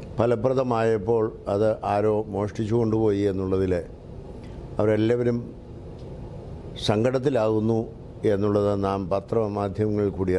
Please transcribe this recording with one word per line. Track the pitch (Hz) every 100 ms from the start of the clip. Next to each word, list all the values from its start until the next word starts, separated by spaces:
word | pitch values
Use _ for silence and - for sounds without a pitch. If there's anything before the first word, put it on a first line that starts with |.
| - -
ഫലപ്രദമായപ്പോൾ | 117 113 131 131 123 113 113 110 110 113 110 - -
അത് | 101 107 107 101
ആരോ | 101 107 107 107 98
മോഷ്ടിച്ചു | 104 87 104 120
കൊണ്ടുപോയി | 113 110 110 101 101
എന്നുള്ളതിൽ | 95 95 95 95 87 - - - - - - - - - -
അവരെല്ലാവരും | 107 107 110 120 120 120 117 - - - - - - - - - - - - - -
സങ്കടത്തിലാകുന്നു | 107 127 131 143 123 110 110 110 113 113 - - - 107
എന്നുള്ളത് | 98 104 104 101 101
നാം | 98 98 90
പത്രമാധ്യമങ്ങളിൽ | 98 - 113 104 101 101 92 107 104 101
കൂടി | 85 92